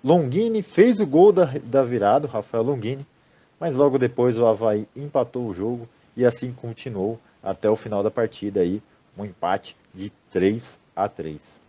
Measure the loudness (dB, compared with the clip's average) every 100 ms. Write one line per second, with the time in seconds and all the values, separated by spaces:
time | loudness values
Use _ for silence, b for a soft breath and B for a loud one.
0 | 4 2 2 -2 0 -2 -2 4 4 4
1 | 2 6 6 6 0 -2 -2 0 0 0
2 | 2 2 0 -8 -4 -2 -2 -2 -6 -8
3 | -12 b b b b _ -4 2 2 4
4 | 0 2 0 4 2 2 0 0 -4 -14
5 | -4 -2 -2 -6 -8 -6 -6 -6 -12 b
6 | b 0 0 0 -12 -10 -14 -12 -10 -6
7 | -6 -6 b b -10 -2 0 0 -2 -4
8 | -2 -2 -4 -4 -4 0 0 -2 _ b
9 | _ -14 -14 -6 -4 -4 -6 _ _ -14
10 | -14 _ _ 0 0 0 -8 -20 _ -6
11 | -6 -6 -12 -14 -18 -20